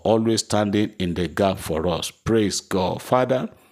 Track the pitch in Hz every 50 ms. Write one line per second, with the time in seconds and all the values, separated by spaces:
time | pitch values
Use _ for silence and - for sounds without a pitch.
0 | - 101 110 113 113 113 113 107 - - - 104 107 104 98 104 107 - - -
1 | 92 87 85 90 87 80 78 - 101 95 92 - - - 80 78 80 87 82 78
2 | - - - _ - - 113 113 107 95 - - - - - 95 92 90 90 113
3 | - - 127 127 127 123 127 127 - - - - _ _